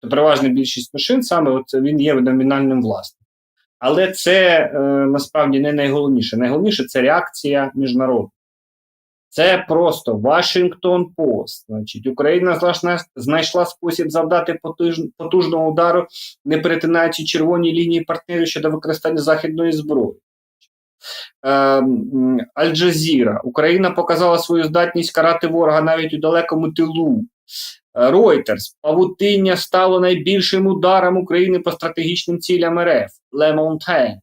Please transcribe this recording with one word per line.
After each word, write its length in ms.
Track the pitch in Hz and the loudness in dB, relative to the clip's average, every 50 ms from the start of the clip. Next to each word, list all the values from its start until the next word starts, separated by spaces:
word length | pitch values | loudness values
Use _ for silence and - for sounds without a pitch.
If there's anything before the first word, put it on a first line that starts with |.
| - | -6
То 40 | 120 | -4
переважна 400 | 139 143 151 156 151 139 139 135 | 0 2 4 4 4 4 2 0
більшість 440 | 127 131 135 123 - 127 123 - _ | 0 0 -2 -2 -6 -10 -10 -10 _
машин, 300 | 139 - - 254 269 247 | -8 -2 0 0 0 0
саме 280 | - 190 170 160 139 | 0 0 0 2 2
от 220 | 131 131 135 - - | 0 -2 -2 -2 -4
він 280 | 131 131 143 156 151 | -2 0 0 0 0
є 120 | 139 151 147 | 2 2 2
номінальним 680 | 131 123 131 131 131 131 135 139 139 139 135 131 127 | 2 2 2 2 2 2 2 2 2 0 0 0 0
власником. 440 | 117 110 - 92 - - _ _ _ _ _ _ _ _ _ _ _ _ _ _ | 0 -2 -4 -6 -8 -14 _ _ _ _ _ _ _ _ _ _ _ _ _ _
Але 320 | 120 131 147 170 190 185 | -2 0 2 2 0 0
це, 460 | 190 - - 175 180 190 185 180 170 160 156 - - | -2 -2 0 2 4 4 4 4 4 2 2 0 -2
е, 60 | 147 139 139 139 139 139 | -2 -2 0 0 0 0
насправді 540 | 139 139 143 139 - _ 156 147 139 135 135 | 0 0 -2 -4 -4 _ 0 0 2 2 0
не 140 | 139 147 147 | 0 0 0
найголовніше. 640 | 147 143 139 135 147 147 143 135 123 117 - - 110 | 0 0 0 0 0 0 0 0 0 0 -2 -2 -2
Найголовніше — 460 | 123 123 135 151 190 214 202 - 127 123 | -2 0 0 0 0 0 0 -2 -4 -4
це 140 | - 135 | -2 0
реакція 720 | 127 135 156 175 175 - - - - 143 143 143 135 135 - | 2 2 2 2 0 -4 -12 -8 -6 -2 -2 -2 -2 -2 -4
міжнародна. 540 | 131 139 131 123 127 131 131 127 117 - - _ _ _ _ _ _ _ _ _ _ _ _ _ _ _ _ _ _ _ _ | -4 -4 -2 0 0 0 0 0 -2 -2 -4 _ _ _ _ _ _ _ _ _ _ _ _ _ _ _ _ _ _ _ _
Це 360 | - - 160 185 185 180 185 - | -2 2 2 2 2 2 -2 -2
просто 480 | 160 160 175 170 151 160 - - 113 | 0 2 2 2 0 -2 -4 -6 -4
Вашингтон 1000 | 104 104 127 147 170 175 - - 185 180 180 180 - - 180 180 180 180 175 - | -2 0 2 2 2 2 0 0 0 0 0 -2 -2 -2 0 0 0 0 -4 -4
Пост. 500 | - 160 139 113 98 - - - - _ _ | -4 -2 -2 -2 -2 -4 -8 -14 -20 _ _
Значить, 400 | 110 107 107 107 - 110 107 131 | -10 -10 -10 -10 -14 -8 -8 -8
Україна 480 | 127 - 117 147 170 180 180 180 170 160 | -4 -2 0 2 2 2 2 0 0 0
знайшла, 400 | 170 175 170 170 - 175 175 165 - _ _ | 0 -2 -2 0 -2 -2 -2 -4 -6 _ _
знайшла 500 | - 120 131 151 160 160 - - 180 175 | -8 -4 -2 0 0 -2 -2 -2 -2 -2
спосіб 460 | 175 - _ - 175 165 - 170 156 | -2 -4 _ -6 -6 -4 -4 -4 -2
завдати 480 | 151 165 160 160 180 175 170 175 165 165 _ | -2 -2 0 0 0 -2 0 -2 -6 -8 _
потиж-, 460 | 165 160 _ 175 170 165 160 165 123 - _ | -12 -6 _ -2 -2 -2 -4 -8 -10 -10 _
потужного 540 | 160 160 180 185 175 156 165 165 160 160 | -8 0 0 0 2 2 0 0 0 0
удару, 340 | 156 160 170 175 175 180 175 - - - - - - _ _ | 0 2 2 2 2 0 -2 -4 -10 -20 -20 -20 -20 _ _
не 120 | 143 156 156 | -4 -2 -2
перетинаючи 680 | 156 170 165 165 165 160 165 165 165 165 165 - 160 | 0 0 -2 0 0 0 2 2 2 0 -2 -4 -6
червоні 500 | 156 - 160 156 165 175 175 170 165 160 | -4 -2 -2 0 0 0 0 0 0 0
лінії 280 | 170 170 170 170 165 | 0 0 0 0 -2
партнерів 460 | 165 - 165 165 _ - 175 170 170 165 | -2 -4 -8 -8 _ -6 -4 -2 -2 -2
щодо 220 | - 160 151 156 | -4 -4 -2 -2
використання 520 | 156 156 - 151 156 160 - 160 165 156 | -4 -2 -4 -6 -6 -4 -2 -2 -2 -2
західної 500 | 143 151 156 156 - 160 156 160 170 165 | 2 2 0 0 0 -6 -4 -2 -2 0
зброї. 420 | 156 156 151 151 151 135 120 - - - _ _ _ _ _ _ _ _ _ _ _ _ _ _ _ _ _ - - - - - _ _ - | 0 -2 -4 -2 -2 -2 -2 -2 -6 -12 _ _ _ _ _ _ _ _ _ _ _ _ _ _ _ _ _ -16 -16 -16 -16 -20 _ _ -2
Ем, 420 | 135 139 139 139 135 135 135 127 131 127 113 107 120 139 | 0 2 4 4 4 4 4 2 2 0 -2 -2 -4 -2
м, 260 | 131 127 127 131 123 117 - _ | 0 0 2 0 0 -2 -6 _
Аль-Джазіра. 840 | 135 151 165 165 156 175 180 165 156 156 165 156 131 120 107 107 - - | 0 0 0 2 2 2 2 2 0 0 0 2 2 2 2 0 -2 -6
Україна 480 | 127 123 - 151 160 175 190 190 180 | -6 -2 0 2 4 4 4 2 0
показала 460 | 180 - 175 - 170 165 180 175 170 165 | 0 -2 0 0 0 2 4 2 2 2
свою 240 | 170 - 170 165 160 | 0 0 0 0 0
здатність 480 | 156 156 175 175 170 - 175 165 - | 2 2 2 0 2 0 -4 -4 -2
карати 360 | - - 156 165 170 165 - 165 | 0 2 2 2 2 0 -2 -2
ворога 340 | 160 170 170 156 151 156 | 0 2 2 4 4 2
навіть 320 | 160 160 160 165 160 156 156 | 2 2 0 0 -2 -4 -4
у 40 | 151 | -2
далекому 540 | 151 156 165 170 165 165 170 160 165 160 | -2 0 2 2 0 0 -2 -2 -2 -2
тилу. 500 | 156 - 165 156 160 165 165 156 127 - 226 - _ _ _ _ - - - - - _ _ _ _ | 0 0 -2 0 0 -2 0 0 0 0 -2 -8 _ _ _ _ -16 -14 -14 -14 -16 _ _ _ _
Е, 140 | 120 120 127 | 0 2 4
Reuters. 680 | 147 190 226 208 160 - - - 107 101 - - _ _ | 4 6 6 6 4 4 2 -2 -4 -4 -6 -14 _ _
Павутиння 760 | - 151 156 170 185 - - _ 202 208 202 196 190 190 180 175 | -4 -2 0 2 0 0 0 _ 0 0 2 2 2 2 0 -2
стало 420 | - - - 185 185 190 185 180 | -2 -2 0 2 2 4 2 2
найбільшим 680 | 180 185 185 175 143 185 196 196 185 - - 190 190 196 | 2 2 0 0 0 0 0 0 0 0 0 0 0 0
ударом 500 | 190 - - 180 190 190 180 180 185 185 | 0 2 2 2 4 4 2 2 0 0
України 420 | 180 - 170 175 180 190 180 180 | -2 0 0 0 2 2 0 -2
по 120 | 175 175 | -2 -4
стратегічним 680 | 170 165 - 165 160 - 160 160 180 175 - - 170 175 | -6 -4 -8 -8 -6 -4 -4 -4 -4 -4 -4 -6 -6 -6
цілям 400 | 170 - 180 175 170 170 170 175 | -2 -2 0 0 0 0 0 0
Р 80 | 175 175 | 2 2
Ф. 240 | 156 120 101 - _ _ _ _ | 2 2 0 -2 _ _ _ _
Ле 220 | - 139 151 156 151 | -2 0 0 2 2
Монтень. 680 | 156 156 160 160 156 - - 175 156 127 110 104 98 | 2 0 -2 -2 -4 -4 -2 0 0 0 0 -2 -10